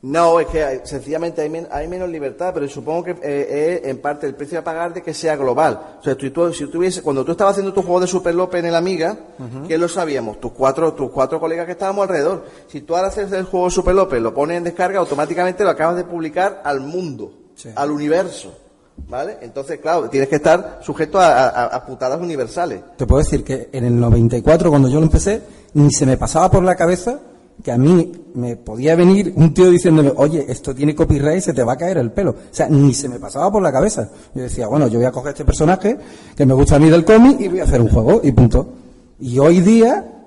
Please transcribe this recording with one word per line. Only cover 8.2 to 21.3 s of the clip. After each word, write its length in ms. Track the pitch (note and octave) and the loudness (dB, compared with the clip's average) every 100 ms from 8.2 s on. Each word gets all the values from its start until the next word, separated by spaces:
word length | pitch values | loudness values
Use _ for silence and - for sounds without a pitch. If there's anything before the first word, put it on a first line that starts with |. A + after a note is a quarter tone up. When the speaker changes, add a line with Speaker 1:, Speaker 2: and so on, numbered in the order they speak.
| F3+ | -2
Speaker 1:
López 260 | E3+ F3+ F3+ | -2 -2 -2
en 60 | E3+ | -2
el 80 | |
Amiga, 400 | E3+ F3 F#3 E3 G#3+ - - | -2 -2 -2 -4 -6 -16 -18
Speaker 2:
Ujú. 300 | B2+ B2+ D#3 | -16 -14 -6
Speaker 1:
¿qué 80 | D#3+ | -2
lo 120 | E3+ | -2
sabíamos? 520 | F#3+ E3 C#3 A2+ G#2 | -4 -4 -4 -6 -10
Tus 120 | A#2 | -12
cuatro, 420 | - C3 C3+ D#3+ | -2 -2 0 -2
tus 160 | D3+ C3 | -2 -8
cuatro 280 | - C3 D#3+ | -4 -2 -2
colegas 280 | D#3+ E3 E3+ | -4 -6 -8
que 60 | |
estábamos 320 | F3 G3 G3+ | -6 -6 -4
alrededor. 420 | G3 F3 D3 F#3 - - - | -2 -2 -2 -4 -10 -20 -18
Si 120 | D3 | -18
tú 160 | - E3+ | -6 -4
ahora 120 | F#3+ | -2
haces 220 | F#3+ G3 | -4 -6
el 140 | F#3+ | -6
juego 240 | F#3 F#3 F3+ | -4 -2 -2
Super 260 | F3 F3 | 0 0
López, 280 | F#3 F#3+ B2+ | 2 2 -2
lo 100 | A2+ | -4
pones 240 | A2 D3 F3 | -2 -4 -4
en 80 | |
descarga, 360 | F3 E3+ F3+ F#3+ | -6 -4 -4 -2
automáticamente 640 | E3+ D#3+ D#3 E3+ F3+ F3+ | -4 -2 -4 -2 -4 -2
lo 60 | G3+ | -2
acabas 260 | D3+ D#3+ F3 | 0 -2 -2
de 80 | |
publicar 580 | F3 E3+ D#3+ D#3 F#3+ G3 | -6 -8 -8 -4 -4 -4
al 160 | D3 C#3 | -6 -6
mundo, 540 | C3+ F3 F3+ A#2+ G2 _ _ | -6 -8 -10 -12 -16 _ _
Speaker 2:
Sí. 140 | _ B2+ | _ -16
Speaker 1:
al 160 | A2 C#3+ | -6 -4
universo, 640 | D3 D3 E3 F#3+ - F#2+ - _ _ _ - C#2+ | -4 -2 -2 -2 -8 -18 -20 _ _ _ -20 -12
¿vale? 300 | B2 E3 G#3+ | -10 -10 -12
Entonces, 380 | A#2 C3+ C#3 D#3 | -14 -14 -10 -8
claro, 280 | E3 E3+ A#2 | -2 -2 -2
tienes 220 | C3+ C3+ | -2 0
que 60 | D3+ | 0
estar 420 | D#3+ F3 - - | 2 2 0 -14
sujeto 400 | - C#3+ D3+ F#3+ | -12 -6 -4 2
a, 260 | F3 | 4